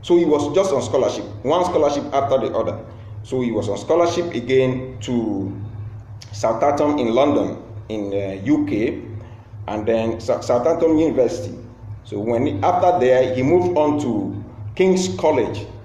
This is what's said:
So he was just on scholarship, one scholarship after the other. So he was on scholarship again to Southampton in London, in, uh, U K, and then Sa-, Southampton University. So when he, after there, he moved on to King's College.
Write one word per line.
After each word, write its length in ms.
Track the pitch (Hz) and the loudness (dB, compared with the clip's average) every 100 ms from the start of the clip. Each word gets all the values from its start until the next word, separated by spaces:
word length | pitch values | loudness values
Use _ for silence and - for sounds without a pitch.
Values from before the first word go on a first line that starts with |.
So 160 | - 175 | 4 4
he 80 | |
was 280 | 165 147 147 | 6 2 2
just 180 | 147 196 | 2 2
on 120 | 135 | 0
scholarship, 420 | 107 139 123 117 98 - | 2 2 2 -2 -8 -6
one 240 | 127 170 | 0 2
scholarship 380 | 175 160 147 143 - | 2 2 2 0 -2
after 240 | 139 - 135 | -2 2 0
the 160 | 110 | 0
other. 300 | 110 107 - - - - - | -2 -2 -6 -12 -16 -14 -14
So 180 | - 131 | -6 -2
he 100 | 120 | 0
was 160 | 107 98 | -2 -2
on 80 | 101 | -4
scholarship 580 | - 160 170 175 170 | 0 2 4 0 -2
again 640 | 123 120 131 127 127 131 - | -6 2 4 4 0 -8 -10
to 580 | - 120 110 98 98 98 - - - - - - - | -2 -2 0 -2 -4 -8 -10 -12 -12 -14 -16 -18 -14
Southampton 680 | - 113 113 143 143 147 143 | -2 -2 2 2 2 0 2
in 160 | 120 | 2
London, 480 | 117 147 - - - - - - | 2 4 2 0 -6 -12 -14 -8
in, 240 | 110 101 | -6 -4
uh, 280 | 98 98 98 | -4 -4 -6
U 220 | 107 294 | 0 0
K, 360 | 294 107 127 - - - - - - - - | 2 0 -2 -4 -10 -14 -14 -18 -18 -12 -8
and 180 | 107 104 | -4 0
then 320 | 113 113 - | 0 0 -4
Sa-, 220 | - 120 | -2 -2
Southampton 560 | - 120 160 165 165 156 | 2 2 2 2 2 4
University. 580 | 160 123 117 - - - - - - - | 2 2 2 0 -8 -12 -16 -18 -16 -16
So 160 | - 104 | -10 -6
when 260 | 110 117 | -2 0
he, 80 | 143 - | 0 0
after 380 | 170 180 180 - | 2 4 4 4
there, 340 | - 127 131 | 4 6 4
he 80 | 127 | 2
moved 340 | 131 180 175 | 4 4 4
on 240 | 151 151 147 | 2 2 2
to 420 | 123 107 98 98 - - - | 0 -2 -4 -8 -12 -14 -12
King's 340 | - 190 185 185 - | 2 4 4 0 0
College. 480 | 156 135 98 - - - | 2 2 0 -4 -10 -16